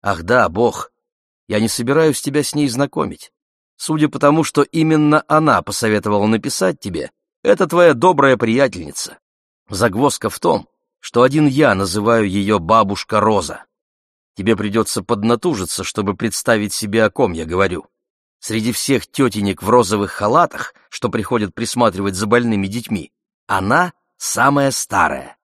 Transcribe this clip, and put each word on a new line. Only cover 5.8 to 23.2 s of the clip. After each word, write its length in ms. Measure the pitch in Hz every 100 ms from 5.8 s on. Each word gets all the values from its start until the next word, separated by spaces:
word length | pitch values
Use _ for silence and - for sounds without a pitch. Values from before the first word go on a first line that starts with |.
| 110 107 104 104 107
написать 540 | 110 143 - 185 151
тебе, 300 | - 170 - _ _ _
это 240 | - 202 175
твоя 280 | 170 175
добрая 420 | 127 180 151 135 120
приятельница. 840 | 113 120 139 95 76 - - - _ _ _ _ _
Загвоздка 640 | 98 113 95 147 - 110
в 80 | -
том, 300 | - 82 - _ _ _
что 220 | - 120
один 240 | 127 147 151
я 280 | 131 143
называю 540 | 95 95 98 104 117 104
её 300 | 95 98 104
бабушка 600 | 82 110 101 98 - 107
Роза. 440 | 104 104 - - - _ _ _ _ _ _
Тебе 220 | - 98 101
придётся 460 | 104 107 107 -
поднатужиться, 840 | 87 113 110 120 180 123 90 -
чтобы 320 | 92 - 101 95
представить 560 | 113 - - 113 104
себе, 320 | - 107 110
о 60 | 110
ком 220 | - 117
я 120 | 82
говорю. 420 | 80 90 98 87 - _ _ _ _ _
Среди 340 | - 110 110
всех 340 | 110 - 135 -
тётенек 560 | - 131 104 101 95
в 60 | 95
розовых 440 | 123 98 104 101
халатах, 600 | - 104 143 175 - - _ _
что 200 | - 117
приходят 460 | 113 101 120 104
присматривать 600 | - 113 123 117 92 101
за 120 | 92 104
больными 400 | 120 120 104 98
детьми, 460 | 113 113 101 73 _